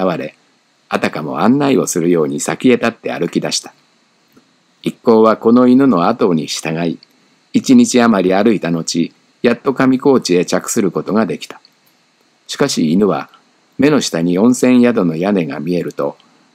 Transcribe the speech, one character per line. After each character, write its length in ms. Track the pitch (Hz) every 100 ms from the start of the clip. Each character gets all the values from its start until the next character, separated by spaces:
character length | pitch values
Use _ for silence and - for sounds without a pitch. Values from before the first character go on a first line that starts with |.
| 92 80
れ、 180 | 76 - _ _ _ _ -
あ 100 | 104
た 120 | 104
か 120 | 82
も 160 | 76 67
案 180 | 104 139
内 200 | 143 104
を 100 | 73
す 120 | 87
る 100 | 85
よ 140 | 85
う 40 | 73
に 140 | 71
先 280 | - 78 127
へ 40 |
立 140 | 120 117
っ 40 |
て 220 | - -
歩 160 | 123 85
き 100 | -
出 140 | -
し 80 | -
た。 120 | - _ _ _ _ _ _ _ _ _ _ _
一 160 | - -
行 220 | - 110
は 140 | 110 107
こ 160 | 117
の 140 | 123 123
犬 200 | 127 139
の 220 | 90 92
後 240 | 120 107
に 140 | 80 71
従 300 | - 80 80 85
い、 140 | - _ _ _ _ _
一 220 | 113 - 123
日 260 | 117 123
余 280 | 117 98 92
り 60 | 95
歩 180 | 113
い 60 | 95
た 120 | 82
後、 420 | 85 82 85 80 _ _ _
や 120 | 120
っ 60 | 120
と 140 | 139
上 240 | 127 131 131
高 220 | 143 127
地 160 | - 90
へ 80 |
着 260 | 85 87 -
す 120 | 117
る 100 | 95
こ 120 | 76
と 100 | 73
が 120 | 104 95
で 120 | 76
き 100 | -
た。 140 | - _ _ _ _ _ _ _ _ -
し 100 | -
か 120 | 143
し 220 | - 156
犬 160 | 175 98
は、 220 | 73 - _ _ _ _ -
目 120 | 139
の 120 | 139
下 200 | - 82
に 160 | 85 90
温 140 | 120
泉 300 | 127 127 123
宿 240 | 120 113 87
の 100 | 80
屋 160 | 95
根 140 | 98 76
が 140 | 71
見 160 | 76 87
え 80 |
る 80 | -
と、 260 | - 71 - _ _ _